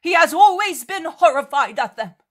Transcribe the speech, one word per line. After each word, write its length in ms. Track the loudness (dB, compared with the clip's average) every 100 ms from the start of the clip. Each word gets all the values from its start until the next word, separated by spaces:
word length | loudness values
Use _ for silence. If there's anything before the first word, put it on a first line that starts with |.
He 140 | 0
has 180 | 2 2
always 500 | 4 4 4 -4 -6
been 200 | -10 -10 -10
horrified 720 | 2 2 2 -4 -4 -4 -4
at 180 | -6 -6
them 180 | -12 _ _